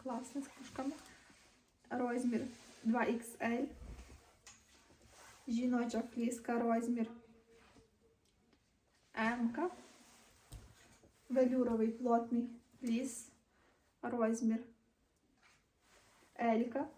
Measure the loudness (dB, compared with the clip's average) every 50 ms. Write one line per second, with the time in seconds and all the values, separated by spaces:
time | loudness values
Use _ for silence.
0 | -8 -6 -6 -6 -6 -6 -6 -6 -8 -8 -12 -16 -16 -10 -6 -4 -4 -4 -4 -6
1 | -10 -18 -20 -20 -20 -20 -20 -20 -20 -20 -20 _ _ _ _ _ -10 -6 -2 0
2 | 0 0 0 0 2 2 2 0 -2 -4 -8 -12 -18 -20 -20 -2 0 2 4 4
3 | 4 2 0 0 -4 -8 -6 -4 -2 0 2 0 0 -2 -4 -10 -14 -14 -14 -14
4 | -16 -18 -20 -20 -20 -20 -20 _ _ -20 -20 -20 -20 -20 -20 -20 -20 -20 -20 -20
5 | -20 -20 -20 -20 -20 -20 -20 -14 -6 -4 -2 0 2 2 2 2 2 2 0 -2
6 | -2 -2 -2 -2 -2 -2 -2 -4 -4 -2 0 2 2 4 2 2 2 0 0 0
7 | -2 -2 -4 -10 -18 -20 -20 -20 -20 -20 -20 -20 -20 -20 -20 -20 -20 _ _ _
8 | _ _ _ _ _ _ _ _ _ _ _ _ _ _ _ _ _ _ _ _
9 | _ _ -4 -2 0 0 2 0 0 0 0 0 -2 -2 -4 -6 -14 -20 -20 -20
10 | -20 -20 -20 -20 -20 -20 -20 -20 -20 -16 -16 -16 -16 -18 -20 -20 -20 -20 -20 -20
11 | -20 -20 _ _ _ 0 4 4 6 6 6 4 2 2 2 2 2 2 0 0
12 | 2 4 4 4 4 2 0 0 0 -2 -6 -14 -20 _ -16 -8 -2 -2 0 0
13 | 0 -4 -6 -10 -14 -16 -20 _ _ _ _ _ _ _ _ _ _ _ _ _
14 | -8 -4 0 2 2 2 2 2 2 2 2 0 -2 -8 -16 _ _ _ _ _
15 | _ _ _ _ _ _ _ _ _ -20 -20 _ _ _ _ _ _ _ -20 -20
16 | -20 -20 -20 -20 -20 -20 _ 0 2 4 4 4 4 2 0 -2 -4 -4 -8